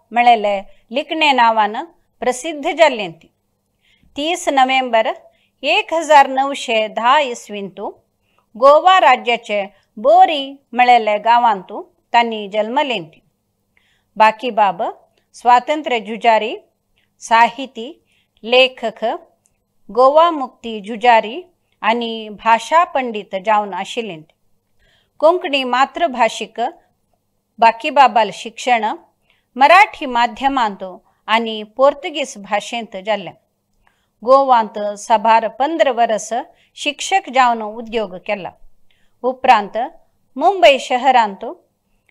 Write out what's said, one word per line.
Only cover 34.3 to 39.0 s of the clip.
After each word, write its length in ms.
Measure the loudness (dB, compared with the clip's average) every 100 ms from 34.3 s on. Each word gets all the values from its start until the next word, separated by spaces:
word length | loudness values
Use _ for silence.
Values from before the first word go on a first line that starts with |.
| 4 4 2 0 -6 -10 -10
साबार 500 | -2 0 2 2 0
पंदरा 440 | -4 -4 0 -2
वरस 420 | 0 -2 -2 -6 -8 -10 _ _ -10
शिक्षक 540 | -10 -8 -4 -4 -2
जावन 280 | 0 0 0
उद्योग 540 | -6 -12 -10 -8 -8 -10
केला. 360 | -10 -10 -10 -18 -20 _ _ _